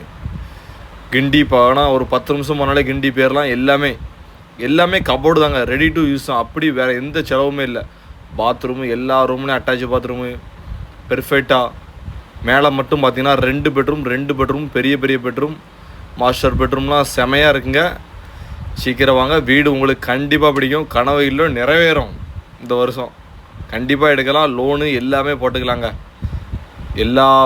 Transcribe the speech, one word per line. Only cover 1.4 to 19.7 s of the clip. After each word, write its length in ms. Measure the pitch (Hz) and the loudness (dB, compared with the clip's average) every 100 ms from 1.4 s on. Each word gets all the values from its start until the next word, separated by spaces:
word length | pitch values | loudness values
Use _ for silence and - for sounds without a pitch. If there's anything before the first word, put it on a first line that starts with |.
| 139 | 4
போனா 320 | 131 123 135 143 | 4 4 4 2
ஒரு 160 | 131 123 | 2 0
பத்து 240 | 127 - 143 | -2 -2 -4
நிமிஷம் 220 | 139 147 | -2 -2
போனாலே 260 | 139 139 131 | 0 0 0
கிண்டி 240 | 135 135 131 | 0 -2 2
போயிடலாம். 340 | 131 139 143 120 | 2 2 0 0
எல்லாமே, 340 | 131 139 143 120 - - - - - - 123 | 2 2 2 -4 -10 -18 -20 -20 -20 -6 0
எல்லாமே 320 | 156 175 190 139 | 2 2 0 0
கபோர்டு 320 | 131 147 160 151 | 0 4 4 4
தாங்க, 160 | 139 120 | 2 0
ready 160 | 131 160 | 0 0
to 160 | 160 151 139 | 2 0 0
use 100 | - | -2
தான். 120 | 123 113 | -2 -2
அப்படி 240 | - 156 131 | -2 -2 0
வேற 100 | 127 123 | 0 -2
எந்த 160 | 139 151 | -4 -6
செலவுமே 460 | 151 135 139 143 131 | -2 0 0 -2 -4
இல்ல. 100 | 117 - - - - - - | -6 -10 -16 -20 -20 -12 -4
பாத்ரூமு, 460 | 113 120 123 127 131 | -2 -2 -4 -4 -4
எல்லா 220 | 117 127 131 131 | -4 0 2 2
ரூம்லயும் 300 | 127 135 127 | 0 -2 -2
அட்டாச் 260 | 123 127 123 | -2 -2 -2
பாத்ரூமு 340 | 127 123 123 123 120 - - - - - - - | -2 -2 -6 -8 -10 -16 -18 -14 -14 -14 -14 -6
பெர்ஃபெக்டா. 520 | 127 - 139 127 131 120 - - - - - - - 113 | -4 0 0 2 2 0 -6 -18 -18 -16 -16 -16 -8 2
மேலே 200 | 135 147 | 4 4
மட்டும் 320 | 135 127 151 | 2 0 0
பார்த்தீங்கன்னா 300 | 131 123 135 135 127 | 0 2 2 2 2
ரெண்டு 220 | 139 147 | 0 0
பெட்ரூம், 320 | 135 131 151 | 0 0 -2
ரெண்டு 280 | 131 123 143 | -2 -2 -2
பெட்ரூம் 320 | 135 131 139 151 | -2 -2 -2 -4
பெரிய 220 | 127 127 139 | -2 0 0
பெரிய 160 | 135 131 | 0 -2
பெட்ரூம், 300 | 123 120 147 156 - - - - - - | -2 -4 -4 -6 -16 -20 -20 -20 -14 -2
மாஸ்டர் 400 | 123 - 135 123 | 0 2 0 0
பெட்ரூம்லாம் 500 | 131 135 135 147 135 | 0 0 0 0 0
செமையா 340 | - 123 135 151 | 0 0 4 4
இருக்குங்க. 300 | 139 123 139 175 - - - - - - - - | 2 0 0 0 -4 -16 -20 -18 -18 -16 -14 -12
சீக்கிரம் 440 | - - 123 135 131 | -8 -4 0 4 4
வாங்க, 180 | 131 160 | 4 2
வீடு 300 | 127 135 147 | 2 4 4